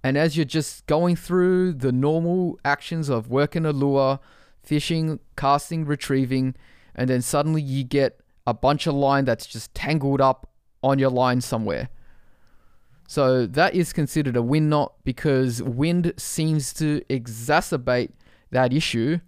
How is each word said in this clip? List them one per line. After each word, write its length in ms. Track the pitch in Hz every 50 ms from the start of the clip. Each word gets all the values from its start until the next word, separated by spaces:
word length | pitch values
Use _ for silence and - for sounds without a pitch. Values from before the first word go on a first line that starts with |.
| -
and 120 | 135 135
as 180 | 143 160 165 143
you're 100 | 165 156
just 400 | 131 - 160 147 - - - _
going 300 | - 151 156 175 180 175
through 580 | 170 - - 175 185 180 185 185 185 185 185 165
the 180 | 131 127 131
normal 680 | 123 127 139 147 156 165 165 170 175 185 180 170 - - -
actions 440 | 143 143 - - - 170 165 151 139
of 200 | 131 113 110 120
working 360 | 120 135 147 143 - 170 160
a 60 | 151
lure, 480 | 147 135 139 139 139 139 135 135 139 131 - - - - - _ - -
fishing, 580 | - - 151 147 - - 170 160 160 156 151 - - - -
casting, 480 | - 151 139 143 147 - - 170 160 156
retrieving, 720 | 143 143 139 - - 139 135 131 123 131 131 131 131 127 - - - - - - _ -
and 140 | - 127 127
then 120 | 127 123
suddenly 400 | 120 - - 143 147 156 160 156
you 220 | 147 135 131 139 135
get 360 | 123 - 139 135 - - _ _ _ _ _ _
a 80 | 123 117
bunch 320 | - - 135 147 151 -
of 100 | 165 143
line 280 | 139 143 135 139 139 139
that's 220 | 131 139 - -
just 280 | - - 113 - - _
tangled 460 | - - 151 156 156 135 139 139 135
up 300 | 135 135 131 - - - _ _ _ _ _ _
on 180 | - 135 139 139
your 100 | 135 135
line 300 | 127 123 127 127 123 127
somewhere. 500 | 123 - 120 113 110 104 78 57 - - - - - - - - - - - _ - - - - _ - - - _ _ - _ _
So 380 | - - 151 135 127 131 127 120
that 300 | 95 127 147 175 196 -
is 180 | 180 170 - -
considered 420 | 170 147 - - 156 147 135 120
a 60 | 120
wind 280 | 117 117 143 156 156 151
knot 240 | 151 147 143 - _ _ _
because 580 | 135 123 - - 156 135 131 131 127 117 123
wind 520 | 98 131 120 123 147 170 170 175 170 170 -
seems 560 | - - - - - 156 160 156 151 131 - -
to 280 | - 160 151 147 147 - _
exacerbate 1000 | 135 131 117 120 110 113 117 127 151 - - - 170 135 123 123 123 123 120 - - _ - - - _ _ _
that 220 | - 123 131 123 131
issue. 460 | 156 - - - 117 113 143 165 170 -